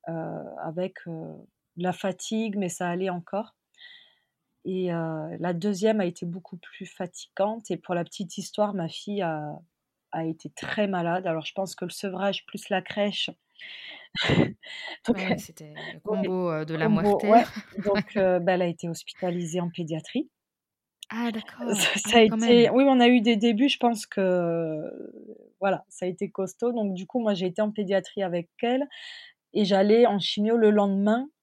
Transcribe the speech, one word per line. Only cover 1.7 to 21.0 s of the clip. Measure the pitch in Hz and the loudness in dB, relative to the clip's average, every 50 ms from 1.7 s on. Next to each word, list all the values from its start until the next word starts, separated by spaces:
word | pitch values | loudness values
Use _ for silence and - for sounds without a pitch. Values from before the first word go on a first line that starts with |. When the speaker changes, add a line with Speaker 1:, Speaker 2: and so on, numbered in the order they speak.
| _ | _
Speaker 1:
de | 170 175 | -4 -2
la | 180 175 | -2 -2
fatigue, | - - 196 180 185 - - 220 220 226 220 202 208 | -2 -4 -4 -4 -4 -8 -6 -4 -2 -2 -2 -2 -2
mais | 196 175 | -4 -4
ça | 170 - 185 175 | -4 -4 -4 -4
allait | 175 180 190 190 | -2 -2 -2 -4
encore | 180 175 175 - - 196 226 - _ _ _ _ _ _ - - - - _ _ _ _ _ _ _ _ _ _ _ _ _ | -4 -6 -8 -6 -6 -6 -6 -8 _ _ _ _ _ _ -20 -20 -20 -20 _ _ _ _ _ _ _ _ _ _ _ _ _
et | - 190 185 185 180 170 | -6 -4 -2 -2 -2 -2
heu, | 170 165 165 160 156 156 160 - - | -2 -4 -4 -4 -6 -8 -8 -8 -6
la | 160 175 180 | -4 -4 -4
deuxième | 170 165 208 202 180 196 220 220 214 | -2 -2 -2 -2 2 2 2 2 4
a | 190 | 0
été | 175 170 - - | -2 -2 -6 -8
beaucoup | 175 170 190 175 - - | -8 -8 -10 -12 -16 -18
plus | 170 - - - - 190 | -18 -18 -20 -18 -16 -16
fatigante | 180 - - 185 170 _ - - _ _ - 190 208 220 233 214 - | -16 -12 -12 -12 -12 _ -16 -20 _ _ -2 -2 -2 -2 -6 -6 -6
et | 185 | -6
pour | 170 _ - 185 | -6 _ -4 -4
la | 175 170 | -2 -4
petite | 170 - - 202 170 - - | -4 -6 -10 -10 -10 -8 -12
histoire, | 175 - - - 208 208 214 | -12 -10 -2 -2 -2 -2 -2
ma | 190 165 160 | -4 -6 -6
fille | - - - - 202 202 185 | -8 -10 -10 -8 -6 -4 -2
a, | 165 160 151 151 147 147 160 170 _ _ _ _ _ _ _ _ _ - | -2 -2 -4 -6 -8 -10 -12 -16 _ _ _ _ _ _ _ _ _ -8
a | 165 165 | -6 -4
été | 165 160 _ - 156 | -4 -6 _ -12 -18
très | _ - - - - - 208 196 | _ -12 -10 -6 -2 -2 0 0
malade. | 190 180 170 170 170 180 185 | 0 -2 -2 0 -2 -2 -2
Alors | 185 160 160 151 | -2 -4 -4 -6
je | - - | -8 -6
pense | - 190 185 - | -6 -6 -6 -6
que | - 185 | -10 -10
le | 180 | -10
sevrage | - - - 196 185 180 196 202 196 - - | -8 -8 -8 -8 -6 -2 -2 -2 -2 -4 -8
plus | - - 208 - - | -12 -16 -16 -6 -4
la | 202 185 180 | -4 -4 -4
crèche, | - - 214 202 208 196 - - - 170 _ _ _ _ _ - - - - - - - - - - _ | -4 -2 -2 -2 -2 0 -4 -6 -6 -8 _ _ _ _ _ -20 -18 -18 -16 -16 -18 -18 -18 -20 -14 _
<laughs> | - - - - - - - - _ - - - - - - - - _ - | -4 0 2 4 4 4 2 -2 _ -18 -18 -16 -14 -14 -14 -14 -12 _ -2
donc | 240 | -2
Speaker 2:
Ouais, | 190 185 185 | -2 0 -2
ouais, | 180 156 | -2 -4
c'était | - - - - 156 151 151 156 - | -4 -14 -18 -20 -20 -18 -16 -14 -14
le | - - 160 _ | -14 -14 -12 _
Speaker 1:
oui, | 202 214 196 | -4 -4 -2
Speaker 2:
combo, | 190 185 185 185 180 175 160 | -2 -2 -2 -2 -2 -2 -2
heu, | 156 156 | -2 -4
de | 156 160 | -4 -2
la | 156 160 220 | 0 2 2
Speaker 1:
combo, | |
Speaker 2:
muerte. | 214 196 170 208 202 - - | 2 4 4 4 2 4 4
<laughs> | |
Speaker 1:
ouais, | 208 214 240 240 - - 214 - - - - | 8 8 8 8 6 -4 -14 -16 -12 -12 -6
donc | 190 202 196 208 - - - | -2 0 0 0 0 -2 0
heu, | 214 190 185 180 180 | 2 2 4 4 2
bah, | 175 180 185 | 2 2 2
elle | 175 180 | 2 2
a | 175 | -2
été | 165 165 - 170 | -2 -4 -6 -8
hospitalisée | 165 170 - - - - - 180 175 180 175 160 156 180 | -8 -8 -10 -16 -12 -6 -4 -4 -2 -2 -4 -4 -4 -4
en | 175 175 | -4 -4
pédiatrie. | 170 - 175 151 165 156 156 - - 254 339 - _ _ _ _ _ _ _ _ _ _ _ _ _ _ | -6 -6 -6 -6 -6 -8 -8 -6 -6 -6 -6 -6 _ _ _ _ _ _ _ _ _ _ _ _ _ _